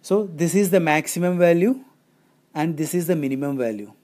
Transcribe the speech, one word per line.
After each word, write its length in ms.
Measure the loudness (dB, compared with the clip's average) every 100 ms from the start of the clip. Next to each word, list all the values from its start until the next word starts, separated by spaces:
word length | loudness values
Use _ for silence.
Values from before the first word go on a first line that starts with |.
So 260 | 0 -2 -2
this 220 | -4 0
is 160 | 2 4
the 100 | 2
maximum 580 | 4 0 0 -2 -2 2
value 420 | 4 4 2 0 -8 _ _ _ _ _ _
and 240 | -4 -4 -2
this 180 | -2
is 140 | -2 0
the 80 | -2
minimum 400 | 0 -2 -4 -2
value. 340 | -4 -4 -12 -18